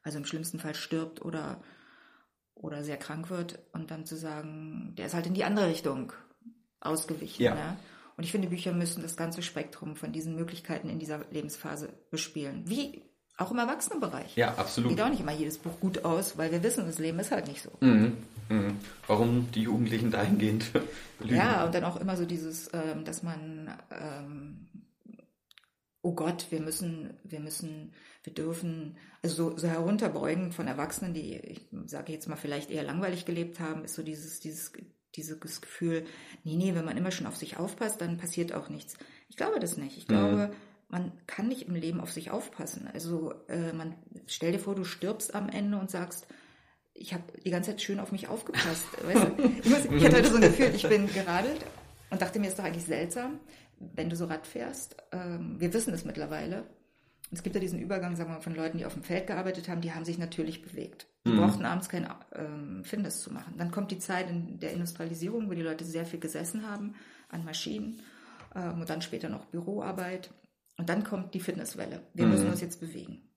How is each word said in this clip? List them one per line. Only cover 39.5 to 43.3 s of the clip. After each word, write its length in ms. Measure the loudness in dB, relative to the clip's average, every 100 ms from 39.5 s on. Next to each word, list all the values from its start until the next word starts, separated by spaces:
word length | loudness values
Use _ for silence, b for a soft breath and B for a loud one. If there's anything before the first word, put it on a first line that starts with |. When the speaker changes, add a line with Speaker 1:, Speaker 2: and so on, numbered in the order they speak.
| 2
Speaker 1:
das 160 | 0 -4
nicht. 200 | -6 -10
Ich 100 | 2
Speaker 2:
Mhm. 40 |
Speaker 1:
glaube, 380 | 6 6 4 2 B B B _
man 220 | -4 -4 -6 -12
kann 200 | -2 -2
nicht 200 | -2 -2
im 80 | -2
Leben 260 | 0 -2
auf 100 | -4
sich 200 | -6 -4
aufpassen. 580 | -6 -6 -8 -8 -8 -8
Also, 400 | -6 -2 -2 -2